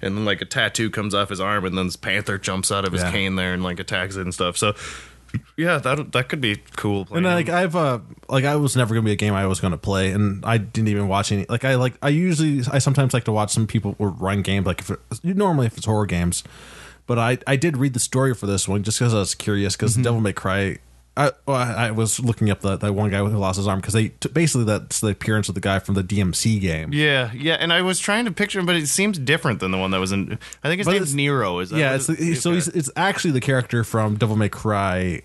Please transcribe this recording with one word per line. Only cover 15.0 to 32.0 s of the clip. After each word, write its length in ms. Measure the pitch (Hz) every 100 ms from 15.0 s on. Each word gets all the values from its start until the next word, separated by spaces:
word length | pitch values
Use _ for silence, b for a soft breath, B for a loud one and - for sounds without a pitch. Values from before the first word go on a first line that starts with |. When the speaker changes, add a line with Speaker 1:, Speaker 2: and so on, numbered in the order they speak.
| - -
Speaker 2:
normally 420 | 170 190 202 156 120
if 100 | -
it's 100 | -
horror 180 | 107 101
games. 380 | 87 87 87 - B B B B B -
But 140 | 120
I, 180 | 117 127 -
I 80 | 139
did 200 | 165 143
read 160 | 139
the 60 | 123
story 340 | - 135 135
for 120 | 120 101
this 220 | 98 -
one 160 | 98
just 160 | 101 -
'cause 140 | 123
I 40 | 113
was 160 | 92 -
curious, 400 | - 101 98 -
'cause 180 | 107
Speaker 1:
Mm-hmm. 100 | 113
Speaker 2:
Devil 180 | 123 117
May 120 | 107
Cry, 440 | 95 95 95 98 - - - _ -
I, 140 | 143 - -
well, 120 | 135
I, 320 | 123 113 117
I 20 |
was 280 | 107 113 -
looking 300 | 123 113 110
up 120 | 98
the, 140 | 101 95
that 160 | 104 101
one 140 | 107
guy 80 | 98
who 180 | 101 104
lost 200 | 98 92
his 100 | 101
arm, 140 | 98
'cause 120 | -
they 140 | 107 110
t-, 220 | - -
basically 340 | 156 165 131
that's 380 | 110 104 - -
the 60 | 107
appearance 400 | 95 - 107 101
of 40 |
the 80 | 95
guy 180 | 98 98
from 160 | - 98
the 60 |
D 200 | 92 104
M 120 | 95
C 260 | - 117 110
game. 340 | 95 80 78
Speaker 1:
Yeah, 360 | 147 151 139 120 113
yeah, 200 | 147 165
and 140 | 165
I 80 | 170
was 180 | 185 180
trying 240 | - 208 240
to 60 |
picture 260 | 170 202 202
him, 60 | 175
but 120 | 175
it 100 | 151
seems 320 | - 202 185
different 400 | 131 160 151 101
than 120 | 95
the 60 | 95
one 140 | 95
that 80 | 95
was 140 | 92
in, 260 | 98 95 104 B B
I 60 | 139
think 100 | 180
his 80 | 196
Speaker 2:
But 60 |
Speaker 1:
name's 160 | 196 175
Speaker 2:
it's 40 |
Speaker 1:
Nero. 460 | 139 143 139 104 87
Is 100 | 90
that 60 | 107
Speaker 2:
Yeah, 100 | 139
Speaker 1:
what 40 |
Speaker 2:
it's 100 | 135